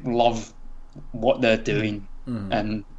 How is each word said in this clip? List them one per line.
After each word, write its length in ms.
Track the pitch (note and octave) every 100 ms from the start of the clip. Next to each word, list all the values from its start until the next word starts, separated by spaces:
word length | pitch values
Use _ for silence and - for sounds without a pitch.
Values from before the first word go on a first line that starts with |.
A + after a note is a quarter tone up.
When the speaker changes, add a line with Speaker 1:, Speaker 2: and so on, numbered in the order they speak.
Speaker 1:
love 480 | A#2+ A#2 A#2 A2+ - - - - - - -
what 280 | A2 A#2+ C3+
they're 160 | A#2+ A2
doing. 500 | - G#2 G#2+ G#2 G2 - -
Speaker 2:
Mm-hmm. 240 | A#2 G2
Speaker 1:
And 320 | A2+ G#2+ G#2+ -